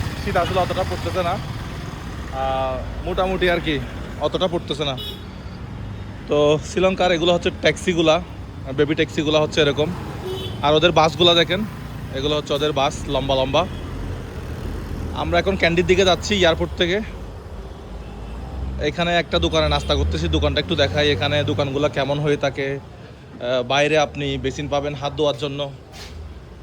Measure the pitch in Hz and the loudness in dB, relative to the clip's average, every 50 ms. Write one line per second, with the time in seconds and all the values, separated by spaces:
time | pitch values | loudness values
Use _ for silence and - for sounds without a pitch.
0 | - - - - - 202 190 180 170 165 185 185 175 170 - 180 185 185 180 - | -4 -4 -4 -4 -4 0 2 2 2 2 2 0 2 2 0 -2 0 -2 -2 -4
1 | - 170 170 185 175 170 185 208 - - - - - - - - - - - - | -4 -2 -2 0 0 0 -2 -2 -4 -6 -8 -8 -8 -8 -8 -8 -8 -8 -10 -10
2 | - - - - - - - 135 135 131 131 131 135 131 131 127 113 - - - | -10 -10 -8 -8 -8 -6 -4 -2 0 0 0 0 0 -2 -2 -4 -6 -6 -6 -6
3 | - 165 185 185 185 190 190 180 180 180 175 170 143 160 151 135 123 - - - | -4 -2 0 2 2 2 2 2 4 2 2 2 2 0 -2 -2 -2 -6 -8 -8
4 | - - - - 147 151 160 156 180 185 165 165 - - 151 135 156 139 131 123 | -8 -8 -6 -2 -2 0 0 0 0 0 0 -2 -2 -4 -4 -2 -2 -4 -4 -4
5 | - - - - - - - - - - - - - - - - - - - - | -6 -8 -8 -10 -12 -14 -14 -12 -12 -12 -12 -12 -12 -12 -10 -10 -10 -10 -10 -10
6 | - - - - - - 147 147 147 147 156 147 - - - 175 180 190 190 185 | -10 -12 -12 -12 -4 0 2 4 4 4 4 2 0 -4 0 2 2 2 4 4
7 | 180 180 180 160 170 175 175 170 - 185 - - - 165 151 - - 185 175 165 | 2 2 4 4 4 2 2 2 2 -2 -2 2 0 0 0 2 0 0 2 4
8 | 165 160 156 175 175 - - - - - - - - 131 135 139 147 143 160 - | 6 6 4 4 2 -4 -10 -12 -12 -12 -12 -10 -10 -6 0 0 2 2 4 0
9 | 160 - - 165 151 151 151 151 151 147 - 170 151 143 131 135 151 170 180 - | 0 0 0 0 2 4 4 4 2 2 2 2 2 4 4 2 0 0 -2 -6
10 | - - - - - - - - - - - - 131 143 151 156 160 175 160 160 | -8 -8 -8 -8 -6 -6 -6 -6 -6 -6 -6 0 2 4 4 6 6 6 6 6
11 | 156 165 - 156 180 170 170 170 165 156 175 190 220 196 - - - - - - | 6 6 4 6 6 6 8 6 4 4 2 -2 -2 -4 -6 -10 -12 -10 -10 -10
12 | - - 135 135 135 147 151 151 147 - 151 139 151 151 147 139 135 151 156 - | -10 -8 -6 -4 -2 0 0 -2 0 -2 -2 0 0 0 2 2 2 2 0 -2
13 | - - 139 131 135 135 135 131 131 135 135 156 180 - - - - - - - | -4 -2 -2 0 2 2 2 2 2 4 2 2 2 2 -4 -8 -8 -8 -8 -6
14 | - - - - - - - - - - - - - - - - - - - - | -6 -6 -6 -6 -8 -10 -10 -10 -8 -8 -8 -6 -6 -6 -6 -6 -6 -6 -6 -6
15 | - - - 131 147 160 170 170 170 196 190 190 - 165 170 170 180 165 185 175 | -6 -6 -4 -4 -2 2 2 2 4 2 2 2 2 4 4 4 6 6 6 6
16 | 202 185 170 165 - - 208 196 175 165 160 - 175 165 - - 185 170 185 214 | 6 6 4 2 2 0 2 4 6 4 4 4 0 -2 0 0 0 2 2 -2
17 | 226 - - - - - - - - - - - - - - - - - - - | -2 -4 -8 -10 -12 -12 -12 -14 -14 -12 -14 -12 -12 -12 -14 -14 -14 -12 -12 -12
18 | - - - - - - - - - - - - - - - - - 151 147 - | -12 -12 -12 -10 -10 -10 -8 -8 -8 -8 -6 -6 -6 -4 -4 -2 -2 -2 0 0
19 | 170 170 170 170 160 - - 170 165 165 156 160 156 151 147 147 143 - 147 156 | 0 2 2 2 0 2 0 0 2 2 2 2 2 4 2 0 2 0 2 2
20 | 151 - - 156 170 165 156 151 147 147 135 147 151 - 170 143 139 135 - 151 | 2 0 0 0 0 0 2 2 2 2 2 0 0 0 2 2 2 2 4 2
21 | 147 147 143 - 147 143 147 147 143 147 147 - 143 139 135 139 147 147 143 147 | 4 4 2 2 0 0 2 2 2 0 0 0 0 0 0 0 0 0 2 0
22 | 135 135 143 147 147 151 147 143 147 139 131 147 139 135 139 139 - - - - | 0 0 0 0 2 2 2 2 0 -2 -2 -2 -4 -4 -4 -6 -8 -12 -16 -18
23 | - - - - - - - - 123 123 131 127 123 120 135 143 147 147 156 151 | -18 -18 -18 -18 -18 -18 -12 -8 -2 0 0 0 0 2 2 4 4 6 6 4
24 | 147 143 - 147 143 139 139 131 123 135 131 151 147 135 143 143 139 147 147 131 | 4 2 0 -4 -4 -2 -2 -2 -2 -4 -2 -2 -4 0 0 0 0 -2 -4 -4
25 | 139 143 139 151 151 147 135 123 151 143 139 143 143 139 139 - - - - - | -6 -6 -2 2 2 0 2 0 -4 -6 -4 -6 -6 -8 -8 -14 -18 -18 -16 -16
26 | - - - - - - - - - - - - | -14 -14 -14 -14 -14 -14 -14 -16 -16 -18 -18 -16